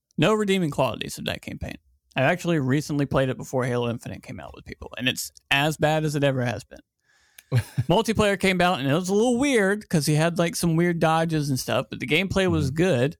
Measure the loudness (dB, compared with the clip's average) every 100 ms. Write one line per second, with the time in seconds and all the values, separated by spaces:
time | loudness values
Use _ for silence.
0 | _ 0 2 2 2 0 0 0 -2 -2
1 | -10 -8 -8 -8 -10 -10 -10 -12 _ _
2 | _ 0 0 0 0 0 2 0 0 -2
3 | 0 0 0 -4 -6 -4 -2 -2 -2 -4
4 | -8 -14 -14 -14 -14 -18 -18 -18 -14 -6
5 | -4 -4 -10 -16 _ 0 0 0 0 0
6 | 0 0 0 0 -2 -6 -10 -20 _ _
7 | _ _ _ -20 _ -2 0 -4 2 2
8 | 2 2 2 2 2 4 2 2 2 0
9 | 2 2 2 2 2 2 2 0 0 0
10 | 2 2 2 2 -2 0 0 2 2 2
11 | 2 2 2 0 0 -2 0 -2 -2 -8
12 | 0 0 2 0 2 0 0 0 2 2
13 | 0